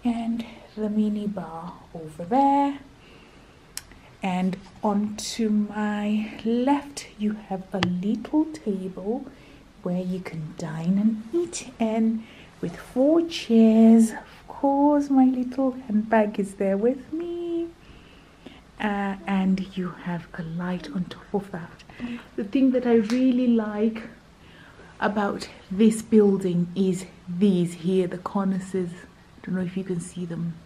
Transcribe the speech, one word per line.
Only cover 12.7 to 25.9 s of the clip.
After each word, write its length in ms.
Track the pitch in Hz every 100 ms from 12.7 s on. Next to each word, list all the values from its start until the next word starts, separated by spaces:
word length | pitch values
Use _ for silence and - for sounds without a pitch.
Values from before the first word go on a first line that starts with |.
| 180
four 500 | - 247 277 330 339
chairs. 840 | - - 226 226 220 226 226 226
Of 340 | - - - -
course, 640 | - 277 277 285 294 285
my 140 | 269
little 480 | 262 254 247 - 269
handbag 680 | 247 - 214 214 226 208 208
is 140 | 196
there 220 | - 196 196
with 360 | 233 269 -
me. 540 | 320 349 349 349 339 339 - - - - - - - - - - -
Uh, 360 | 214 202 196 196 -
and 500 | 196 190 190 185 -
you 140 | 180 -
have 240 | 175 175 - -
a 40 |
light 460 | 160 165 180 180 -
on 140 | 196 180
top 280 | - -
of 160 | 202 196
that. 320 | 175 165 - - - 240 240 - -
The 80 |
thing 260 | 233 269 262
that 160 | 247 240
I 80 |
really 540 | 233 214 247 262 247 254
like 560 | 226 214 208 220 220 - - - - - - - - - -
about 480 | - 202 202 202 - - -
this 320 | 190 220